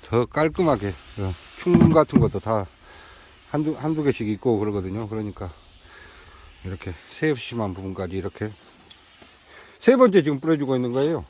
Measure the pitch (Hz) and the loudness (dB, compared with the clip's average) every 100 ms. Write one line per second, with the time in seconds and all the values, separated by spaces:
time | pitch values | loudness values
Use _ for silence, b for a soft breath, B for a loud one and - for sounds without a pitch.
0 | - 117 120 - 156 147 - 127 101 92 | -2 -2 0 -2 -2 0 0 0 -2 -8
1 | - - 95 87 - - - 170 - 160 | -14 -8 -6 -8 -14 -8 2 6 6 6
2 | 151 127 107 98 113 110 95 - B B | 4 4 2 0 -2 -2 -4 -12 B B
3 | B B B B - 147 151 147 156 156 | B B B B -8 -4 -2 -4 -4 0
4 | 143 123 107 104 127 110 104 101 92 101 | 0 0 -2 -2 0 0 0 -4 -6 -8
5 | 110 110 107 92 92 - - - B B | -8 -8 -8 -10 -14 -14 -20 -20 B B
6 | B B B B B - 92 92 - 85 | B B B B B -16 -14 -10 -12 -12
7 | - - 156 135 - 117 104 92 95 95 | -16 -4 -2 -2 -6 -6 -6 -6 -10 -8
8 | 92 95 92 - 107 104 - - - - | -8 -6 -8 -8 -10 -10 -20 -20 -20 -20
9 | - - B B B B B B - 254 | -20 -20 B B B B B B 4 6
10 | 247 190 147 139 160 160 135 131 123 127 | 6 6 2 -2 0 0 2 0 0 0
11 | 143 160 78 | 0 -2 -8